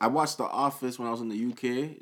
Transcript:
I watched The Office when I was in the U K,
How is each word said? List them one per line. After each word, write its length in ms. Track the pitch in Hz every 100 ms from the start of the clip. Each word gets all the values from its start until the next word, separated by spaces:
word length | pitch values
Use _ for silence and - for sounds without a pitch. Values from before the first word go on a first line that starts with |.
I 60 | 113
watched 300 | 143 151 -
The 60 |
Office 560 | 117 117 139 139 127 127
when 80 | 120
I 40 |
was 100 | 117
in 80 | 113
the 80 | 107
U 140 | 120
K, 440 | 120 123 123 151 151